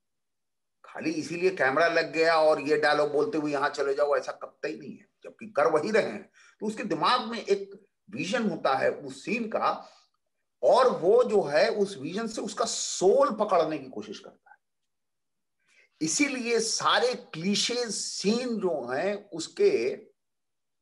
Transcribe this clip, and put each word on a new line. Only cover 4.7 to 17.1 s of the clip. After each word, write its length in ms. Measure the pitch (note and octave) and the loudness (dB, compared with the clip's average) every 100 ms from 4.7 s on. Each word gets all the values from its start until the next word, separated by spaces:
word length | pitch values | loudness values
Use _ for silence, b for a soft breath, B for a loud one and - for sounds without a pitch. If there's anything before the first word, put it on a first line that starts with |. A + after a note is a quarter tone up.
| D#3 | -8
नहीं 200 | D3 - | -14 -18
है, 80 | _ _ | _ _
जबकि 240 | - - A2 | -20 -18 -6
कर 200 | - D#3 | 2 4
वही 240 | D#3 G#3+ | 4 4
रहे 200 | G#3 - | 2 2
हैं। 200 | G#2+ - b b b | -4 -12 b b b
तो 60 | G#3 | -6
उसके 180 | G#3+ | -4
दिमाग 360 | A#3 D3+ F3+ A#3+ | -4 0 2 2
में 240 | A3+ A3+ | 0 -8
एक 420 | - G3 - - _ _ - | 0 -2 -2 -16 _ _ -14
vision 400 | G#2 F3+ A#3+ G#3+ | -8 -4 0 0
होता 240 | D#3+ C3+ | 0 0
है 160 | C3 B2+ | 2 0
उस 340 | - C#3 - | -2 -10 -12
scene 240 | - A#3 A3 | -6 -4 -4
का, 400 | - B2+ - B B B _ _ _ _ _ | -2 0 -2 B B B _ _ _ _ _
और 260 | C3+ A3+ C4 | 4 6 4
वो 360 | E3+ E3 A#3 | 2 4 4
जो 180 | A3 G#3 | 4 2
है, 280 | D3 D3+ A3 | 2 2 2
उस 280 | G#3 G3 C3+ | 2 -2 -2
vision 280 | D3 F#3+ A3+ | -8 -6 -6
से 140 | - | -6
उसका 240 | A#3+ - | -8 -4
soul 720 | A3+ - - - - B3+ A3 | -4 -4 -6 2 4 4 2
पकड़ने 440 | G#3+ G#3 F3+ D#3 D3+ | 2 0 2 2 -2
की 80 | C3 | -8
कोशिश 320 | G#2+ G#2+ - | -14 -12 -14
करता 320 | - - _ | -18 -20 _
है। 60 | _ _ _ _ _ _ _ _ _ _ _ b b b _ | _ _ _ _ _ _ _ _ _ _ _ b b b _
इसीलिए 580 | D#4+ - C#4 B3+ A#3 A#3 | -4 0 0 -2 0 0
सारे 540 | A3 - D3+ G3 B4 | 0 -2 2 2 2